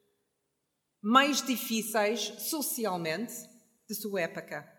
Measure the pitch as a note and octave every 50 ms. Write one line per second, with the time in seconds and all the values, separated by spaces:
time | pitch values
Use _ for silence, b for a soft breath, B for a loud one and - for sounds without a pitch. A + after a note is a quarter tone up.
0 | _ _ _ _ _ _ _ _ _ _ _ _ _ _ _ _ _ _ _ _
1 | G3+ G#3 A#3+ C4+ C#4+ D4 C4+ - B3 B3+ B3 - - - A3+ A3 G#3 - - A3
2 | G#3 G#3 A#3 - - - - - - - E4 D4+ B3+ - - B3 A3 G3 F3+ F3
3 | E3 D#3+ D#3 F#3 A#3+ A#3 - - - - - - _ _ _ _ _ - G3+ -
4 | - G#3 G3 F#3 E3 E3 - E3+ - - D#3 D3 - - -